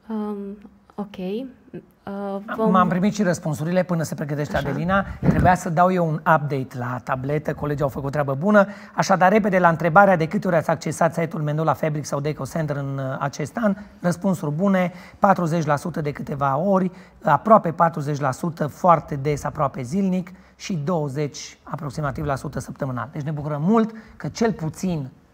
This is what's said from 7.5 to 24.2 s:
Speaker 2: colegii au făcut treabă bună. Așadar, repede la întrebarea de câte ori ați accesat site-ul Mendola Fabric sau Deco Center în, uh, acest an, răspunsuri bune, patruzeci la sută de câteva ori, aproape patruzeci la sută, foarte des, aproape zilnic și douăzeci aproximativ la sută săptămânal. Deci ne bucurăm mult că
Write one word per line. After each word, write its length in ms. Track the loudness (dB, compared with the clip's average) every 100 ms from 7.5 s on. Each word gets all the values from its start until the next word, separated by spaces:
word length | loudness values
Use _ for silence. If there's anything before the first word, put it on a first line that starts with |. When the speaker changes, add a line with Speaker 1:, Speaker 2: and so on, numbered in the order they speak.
Speaker 2:
colegii 280 | -4 -4 -2
au 60 | -2
făcut 240 | -2 -6
treabă 220 | -2 -2
bună. 320 | -2 4 6 4 0 -16
Așadar, 380 | -4 2 4 6
repede 260 | 4 4 4
la 100 | 4
întrebarea 480 | 4 4 6 8 6
de 100 | 2
câte 200 | -2 2
ori 100 | 0
ați 140 | 2
accesat 440 | -2 -2 0 0
site-ul 280 | 2 -4 -2
Mendola 300 | -2 0 0
Fabric 320 | 0 0 -2
sau 160 | -4 -4
Deco 240 | -4 -4
Center 320 | -6 -4 -4 -4
în, 220 | -4 -4
uh, 180 | -6 -4
acest 380 | -6 -4 -8 -2
an, 200 | -2 -2 -6 -4
răspunsuri 500 | -2 0 0 0 -2
bune, 420 | 0 2 4 2 -4 -20 0
patruzeci 460 | 4 4 2 0
la 120 | 0 0
sută 240 | -2 -4
de 120 | -6
câteva 440 | -6 -8 -2 0 0
ori, 340 | 2 4 2 -4 -20 -6
aproape 480 | 2 2 6 6 6
patruzeci 480 | 2 2 2 -4 -2
la 100 | -2
sută, 360 | -2 -4 -4 -6
foarte 500 | 2 6 6 4 -4
des, 280 | -2 -2
aproape 380 | -4 -2 -2 -2
zilnic 480 | -4 0 0 0 -4 -14 -20 _
și 200 | -8 -6
douăzeci 840 | -2 -2 -2 -2 -4 -6 -18 -18
aproximativ 600 | -12 -10 -8 -4 -4 -4
la 100 | -4
sută 260 | -4 -4 -10
săptămânal. 480 | -10 -8 -6 -4 -6
Deci 100 | -8
ne 80 | -6
bucurăm 320 | -6 -6 -2
mult 320 | 2 2 2 -4 -20
că 120 | -12